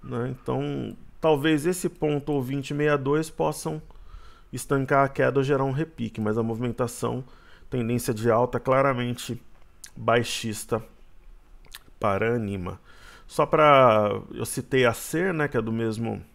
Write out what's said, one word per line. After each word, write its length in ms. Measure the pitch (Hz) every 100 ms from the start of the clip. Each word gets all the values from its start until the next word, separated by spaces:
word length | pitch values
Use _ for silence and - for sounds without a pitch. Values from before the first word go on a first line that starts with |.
Né? 280 | 127 123 123
Então, 640 | 131 - 127 143 139 113 98 - -
talvez 460 | 160 147 151 156 160
esse 220 | 185 175
ponto 420 | - 151 147 143
ou 100 | 147
vinte 280 | 127 139 135
e 40 |
meia 240 | 147 151 143
dois 320 | 131 151 160
possam 520 | - 156 151 165 156 - - - - - - -
estancar 540 | 127 - 139 135 139 139
a 40 |
queda 300 | - 131 131
ou 40 |
gerar 200 | 135 139
um 80 | 135
repique, 480 | 135 160 - 113 -
mas 160 | 107 110
a 60 |
movimentação, 800 | 113 113 123 113 120 - 117 120 135 - - - -
tendência 440 | 127 113 120 -
de 160 | 110 117
alta 300 | 113 123 123
claramente 800 | - 131 139 123 123 120 - 120 - - - - - -
baixista 880 | 113 117 117 - 113 101 - 113 113 - - - - - - - - - - -
para 320 | 107 98 110
a 40 | 120
Anima. 440 | 107 98 90 95 - - - - -
Só 200 | - 147
pra, 760 | 156 151 139 127 107 104 101 -
eu 140 | 120 117
citei 400 | - - 131 120
a 80 |
Ser, 400 | 110 - 160 190
né, 140 | 165 143
que 80 | 127
é 60 |
do 100 | 110
mesmo 500 | 113 113 110 113 104 -